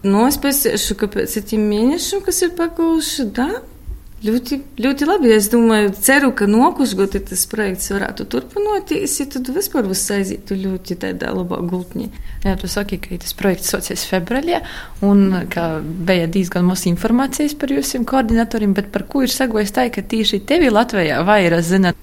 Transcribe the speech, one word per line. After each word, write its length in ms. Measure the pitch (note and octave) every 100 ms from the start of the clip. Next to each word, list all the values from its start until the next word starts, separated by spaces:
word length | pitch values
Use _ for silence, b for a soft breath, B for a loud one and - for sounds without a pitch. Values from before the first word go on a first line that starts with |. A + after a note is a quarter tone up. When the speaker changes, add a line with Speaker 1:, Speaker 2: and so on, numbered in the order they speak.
Speaker 1:
Nu, 260 | G3 G3+ A#3+
es 100 | C#4+
pasiešu, 600 | C#4 C#4 A3 G#3 - G3+
ka 100 | G3+
pēc 300 | G3+ - G#3+
itiem 240 | G3+ G#3+ G#3
mēnešiem, 560 | G#3 A#3+ E4 - G4
kas 240 | G4 E4 F4+
ir 80 |
pakuši, 800 | F4 E4 E4 E4 D#4+ D#4 - A3+
da, 180 | A#3 C#4 A#4 - - - - - -
ļoti, 380 | G#3+ A#3 B3 C#4 C#4 -
ļoti 320 | A#3+ C#4 D4
labi. 240 | G4 B3
Es 160 | G#3+ G#3
domāju, 420 | A#3+ A#3 G#3+ G#3
ceru, 380 | G3 - C4+ C4+
ka 160 | - G3+
nokušgot 680 | A3 C#4+ - B3 F#3+ G3 G3
tas 260 | - F#3+ -
projekts 440 | G#3+ G3+ F#3 -
varētu 360 | G3 F#3+ G3 G#3
turpinoties, 920 | A#3+ C4 G#4 G#4 G4+ G4+ D4+ C#4+ -
ja 80 | C#4
tad 220 | C4 B3+
vispār 360 | C#4+ G4 D4 G3
viss 220 | F#3+ -
aizītu 440 | G3+ F#3+ - - G3
ļoti 380 | F#3+ F#3 - F3
tādā 340 | F#3+ F3+ -
labā 260 | F#3+ F3 F#3
gultnī. 480 | F3+ F3+ F3+ - - B B B
Speaker 2:
Jā, 160 | G3 F#3+
tu 120 | F3+
saki, 280 | G#3 G3+ F#3+
ka 180 | - F3
tas 160 | - -
projekts 380 | G3+ F3 -
socies 320 | - - - -
februārī, 540 | F#3 F3 B3+ E4 F4 B B B -
un 440 | G3+ G3+ G3 F#3 E3+
ka 200 | - E3+ D#3+
bija 480 | D#3 F3 E3+ F#3 E3
diezgan 400 | F#3+ F3 F3+ F3+
maz 200 | F#3 F#3
informācijas 680 | F3 A3 A#3+ C4+ C4 D4 D4
par 160 | C4+
jūsim 340 | C#4 C4+ B3+ A#3
koordinatoriem, 680 | C4 A3 A3+ A#3 A#3 G#3 G3
bet 160 | G3+
par 160 | G3+ F#3+
ko 180 | C#4 C4
ir 80 |
sagojis 420 | - B3+ A3 G#3 -
tā, 140 | B3
ka 140 | A3
tieši 400 | F#3+ A3+ G#3 G3+
tevi 280 | - D#4+ D4+
Latvijā 480 | G3+ A#3+ G3+ D#3+ C3
vaira 380 | F3+ G#3 F3 E3
zina? 320 | E3 F#3+ F#3 -